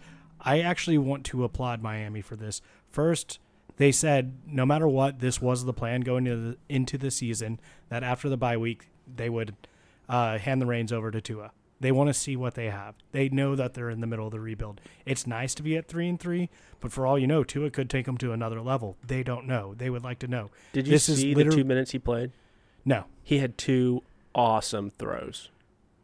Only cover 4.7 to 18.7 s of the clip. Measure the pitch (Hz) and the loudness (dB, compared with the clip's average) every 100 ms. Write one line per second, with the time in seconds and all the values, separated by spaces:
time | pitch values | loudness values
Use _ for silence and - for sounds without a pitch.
4.7 | 147 160 131 135 131 127 - 123 127 127 | 4 4 4 2 2 -2 0 0 0 -2
5.7 | 120 113 123 127 127 127 117 113 123 - | -4 -2 -2 0 0 0 -2 -4 -8 -4
6.7 | 135 127 139 135 - 123 110 110 113 - | 0 0 -2 -4 -2 -4 -4 -4 -8 -12
7.7 | - - 117 123 127 143 131 123 117 117 | -20 -8 -6 -2 -2 -2 0 0 0 0
8.7 | 113 - _ - 123 117 117 110 104 - | -4 -10 _ -20 -6 -4 -2 -4 -8 -18
9.7 | _ _ _ - 123 117 110 101 131 123 | _ _ _ -2 0 2 0 0 0 2
10.7 | 120 113 117 110 110 - 107 104 - _ | 0 -2 -2 -4 -6 -6 -10 -12 -20 _
11.7 | _ 131 131 143 139 - 131 127 120 113 | _ 2 4 4 2 -2 -4 -4 -4 -6
12.7 | 98 101 107 _ 139 135 135 139 139 123 | -6 -10 -14 _ -2 0 2 0 0 -2
13.7 | 127 120 113 117 113 110 110 110 107 107 | -4 -6 -4 -4 -4 -6 -8 -10 -8 -10
14.7 | 104 - - - 135 - 113 131 - 151 | -12 -20 -18 -6 -4 -2 -4 -4 -4 -2
15.7 | 160 165 165 170 175 170 175 175 - - | -4 -4 -4 -2 -2 -2 -2 -2 -6 -20
16.7 | - 123 131 131 139 131 156 127 127 113 | -12 -10 -2 2 4 4 4 2 -2 -4
17.7 | 120 127 131 127 127 127 117 113 113 117 | -4 -2 -2 -2 -4 -2 -2 -4 -6 -2